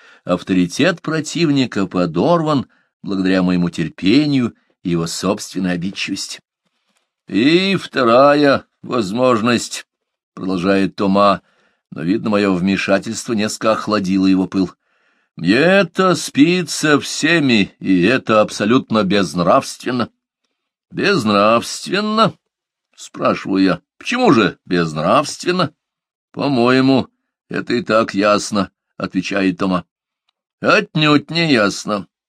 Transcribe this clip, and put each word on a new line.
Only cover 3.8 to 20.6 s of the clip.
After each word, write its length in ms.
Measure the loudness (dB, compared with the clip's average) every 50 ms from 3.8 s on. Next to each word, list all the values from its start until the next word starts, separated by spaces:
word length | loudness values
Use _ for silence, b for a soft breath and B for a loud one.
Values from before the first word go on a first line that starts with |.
| -6 -6 -6 -4 0 2 4 4 2 2 0 0 -2 -2 -6 _ _ _ _ _ -6
и 80 | -4
его 160 | -2 -2 -2 -4
собственной 640 | -6 -4 -4 -4 -4 -4 -6 -10 -8 -4 -4 -4 -4
обидчивости. 640 | -4 -6 -8 -8 -8 -8 -8 -8 -8 -10 -12 -14 -16 _ _ _ _ _ _ _ _ _ _ _ _ _ _ _ _ _ -6
«И 480 | -2 0 2 2 2 2 2 0 -2
вторая 920 | -2 -4 -6 -4 -2 2 4 4 6 6 6 4 4 4 2 2 0 -2 _ _ _
возможность», 1040 | -10 -6 -4 -4 -4 -4 -2 0 2 2 2 2 2 0 0 0 -2 -6 -10 -14 -14 _ _ _ _ _ _ _ _ _ _
продолжает 640 | -10 -6 -4 -4 -2 0 0 2 2 0 -2 -2
Тома, 460 | -2 -2 0 2 4 4 2 2 0 -4 _ _ _ _ _ _ _ _ _
но, 100 | -12 -6
видно, 280 | -4 -2 -2 -2 -2 -2
моё 240 | 0 0 2 2 0
вмешательство 800 | 0 0 0 0 0 0 0 0 0 0 -4 -10 -10 -8 -6 -4
несколько 400 | -4 -4 -4 -6 -4 -2 -2 -2
охладило 520 | -2 -2 -2 -2 -2 -2 0 0 2 2
его 220 | 4 4 2 0 0
пыл. 240 | 0 -2 -2 -2 -4 _ _ _ _ _ _ _ _ _ _ _ _
«Мне-то 800 | -4 0 2 2 4 4 4 4 2 2 0 0 0 0 2 0
спится 840 | 0 -4 -2 0 2 2 4 2 0 -2 -4 -4 -2 0 2 2 0
всеми, 720 | 0 -4 -6 -4 0 0 2 2 2 2 2 2 2 0 -4 _
и 220 | -2 0 2 2
это 400 | 2 2 2 0 0 2 2 2
абсолютно 600 | 2 2 0 -2 0 2 2 0 0 0 0 0 0
безнравственно». 1080 | 2 2 0 0 0 -2 -2 2 2 2 2 0 -2 -8 -10 -6 -4 -4 -4 -4 -6 _ _ _ _ _ _ _ _ _ _